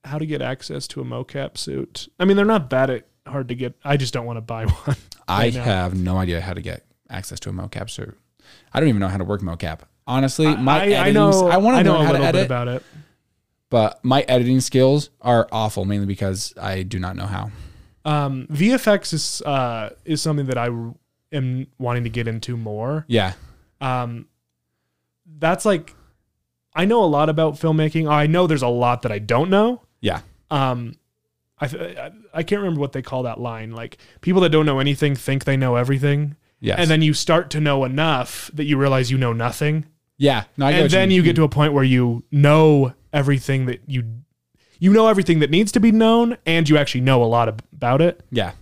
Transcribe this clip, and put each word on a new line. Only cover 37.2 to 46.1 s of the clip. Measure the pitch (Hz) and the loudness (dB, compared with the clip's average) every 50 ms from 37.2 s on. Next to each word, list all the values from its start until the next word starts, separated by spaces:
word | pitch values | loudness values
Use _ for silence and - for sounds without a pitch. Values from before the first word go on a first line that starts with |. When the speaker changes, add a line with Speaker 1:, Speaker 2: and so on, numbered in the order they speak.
| - - 165 165 180 - | 0 2 2 2 2 -2
Speaker 1:
to | - 156 | -4 -2
know | 151 147 143 139 135 | 0 0 0 0 0
enough | 127 131 143 156 165 151 127 123 - - - - - - | -2 -2 -2 0 0 0 -2 -4 -6 -10 -16 -16 -14 -8
that | 147 151 | -6 -2
you | 147 151 135 | -2 0 0
realize | 139 139 135 131 127 117 | 2 2 2 0 0 0
you | 131 131 | 0 0
know | 131 120 117 | 0 0 -2
nothing. | 113 120 120 120 - 151 147 151 156 151 _ _ _ _ _ _ _ | -2 -4 -4 -4 -2 -2 -2 -2 -2 -4 _ _ _ _ _ _ _
Speaker 2:
Yeah. | 139 143 131 113 101 _ _ - | 2 2 2 0 -4 _ _ -2
No, | 139 | 0
I | 135 | 2
get | 151 143 | 2 4
Speaker 1:
And | 156 | 4
Speaker 2:
what | - | 4
you | 165 190 | 4 4
Speaker 1:
then | 190 190 | 4 4
Speaker 2:
mean. | 190 185 | 4 4
Speaker 1:
you | 175 | 4
get | 170 - 165 | 4 4 4
to | 160 | 2
a | 143 | 2
point | - 143 147 151 143 | 2 2 2 2 4
where | 139 131 | 2 4
you | 131 127 127 123 120 117 117 - _ | 4 4 4 2 2 -2 -4 -8 _
know | - 143 143 147 147 156 160 156 151 143 135 127 - _ _ _ - | 2 4 6 6 6 6 6 6 6 6 4 0 -2 _ _ _ -4
everything | 147 135 139 143 131 - - 135 135 131 123 | -2 0 0 0 0 0 -2 -2 -2 -2 -4
that | 117 - - - | -6 -8 -10 -8
you, | 135 127 117 113 113 117 139 _ _ _ _ _ _ _ _ _ _ _ | -6 -6 -6 -6 -10 -12 -16 _ _ _ _ _ _ _ _ _ _ _
you | 170 190 | 4 6
know | 202 226 220 220 | 6 8 6 6
everything | 214 196 185 156 170 156 | 4 4 4 2 4 4
that | 151 135 | 4 4
needs | 151 185 220 202 - | 4 2 2 2 2
to | 247 | 4
be | 202 226 | 4 6
known, | 214 220 226 220 | 6 6 6 6